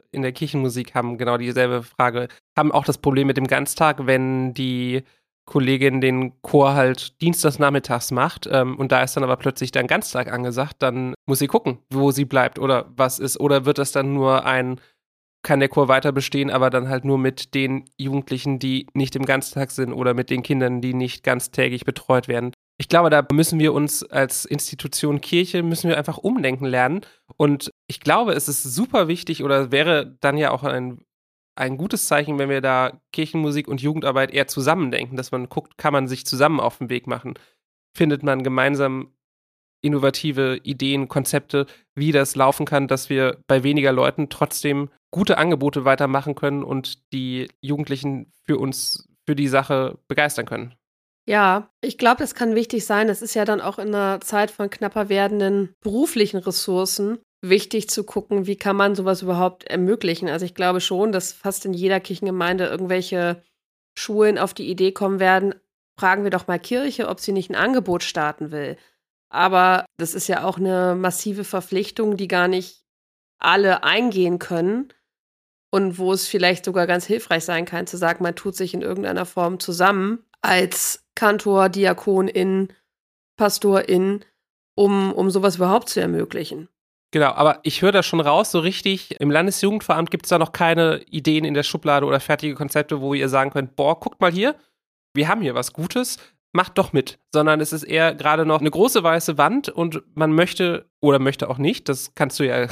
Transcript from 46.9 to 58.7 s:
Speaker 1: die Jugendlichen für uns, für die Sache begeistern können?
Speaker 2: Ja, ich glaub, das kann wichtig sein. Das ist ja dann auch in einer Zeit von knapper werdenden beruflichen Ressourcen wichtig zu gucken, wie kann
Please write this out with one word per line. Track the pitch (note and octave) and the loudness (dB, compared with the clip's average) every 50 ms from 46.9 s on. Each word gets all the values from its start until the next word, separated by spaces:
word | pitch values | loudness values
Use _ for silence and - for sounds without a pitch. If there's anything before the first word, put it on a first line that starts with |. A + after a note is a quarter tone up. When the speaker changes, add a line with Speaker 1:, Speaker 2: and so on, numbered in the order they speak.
| - - _ _ | -12 -14 _ _
Speaker 1:
die | - C3 B2+ B2+ B2+ B2+ B2 - - _ | -8 -8 -6 -6 -6 -8 -8 -10 -12 _
Jugendlichen | - C3+ D3 C#3+ D3 - C#3+ C3 C#3 C#3+ C3+ B2+ - - _ _ _ | -6 -6 -4 -4 -4 -6 -6 -6 -4 -6 -6 -6 -10 -14 _ _ _
für | - D3+ - | -2 -2 0
uns, | C3 C3+ C3 - - - - - - _ _ _ _ | -2 -4 -4 -6 -6 -6 -6 -8 -10 _ _ _ _
für | - D3 | -4 -2
die | C#3 C#3+ C3+ | 0 0 2
Sache | C3 C3+ C3+ - C#3+ C3 C3 B2+ - - _ - | 2 0 0 0 0 -2 -2 -4 -6 -12 _ -6
begeistern | C#3 D3+ D3 D3 - - A2+ | -2 0 0 0 -2 -6 -8
können? | - A#2 A2 A2+ B2 B2 _ _ _ _ _ _ _ _ _ _ - | -8 -8 -10 -10 -12 -16 _ _ _ _ _ _ _ _ _ _ -2
Speaker 2:
Ja, | G#3 G#3 G3+ F#3 F#3 G#3 G#3 - _ _ | 2 2 4 4 2 0 -2 -8 _ _
ich | - C4+ - - | -8 -8 -4 0
glaub, | B3 A#3 B3+ - | 2 2 2 2
das | D4+ - - | -2 -6 -4
kann | - B3 A3+ A3 | -4 -2 0 0
wichtig | A3+ A3+ A#3 B3 A3 - | 0 0 0 -4 -4 -2
sein. | - G#3 G#3 A3 A3 | 0 0 2 2 0
Das | F#3+ - | -2 -4
ist | A#3 A3 - | -6 -4 -2
ja | A3 G#3 | -2 0
dann | G#3+ G#3+ F#3 | 0 0 -2
auch | - F#3+ G3 - | -2 -6 -6 -6
in | G3+ G#3+ | -6 -4
einer | G#3 G3+ G3 G3 G3 F#3 | -2 0 0 0 -2 -4
Zeit | - - A3 G#3 G#3+ G#3 | -6 -2 0 0 0 0
von | - - G3+ G3 | -2 -6 -6 -6
knapper | - - G#3+ G3 - A3 G3+ G3+ | -6 -6 -6 -4 -2 -4 -2 0
werdenden | G3 G3 G3 G3+ G#3 G#3 G3 G3 G3+ G3+ G3 F3+ - _ | 0 0 2 0 0 0 0 2 2 0 0 -2 -6 _
beruflichen | - G#3+ G3+ A#3+ D#4 D#4+ - A#3 G#3 G3+ - F#3 | -6 -4 0 0 0 0 2 0 0 0 0 -4
Ressourcen | F3+ G3 F3 - - G3+ F#3 F#3 F#3+ F#3+ - - G3+ G#3 A#3 A3+ - _ _ _ | -6 -4 -4 -4 -2 -2 -2 -2 0 -2 -2 -2 -2 -2 -4 -6 -10 _ _ _
wichtig | - F3+ F#3+ G#3 G3+ - - A3 - - | 0 2 2 2 2 0 -4 -4 -4 -4
zu | - G#3+ G3+ | -6 -6 -6
gucken, | - - G#3 G3+ - G#3 G3 F#3 | -6 -8 -8 -4 -2 -2 -2 -2
wie | G3+ G3 | -2 -4
kann | - - G3+ | -2 -2 -2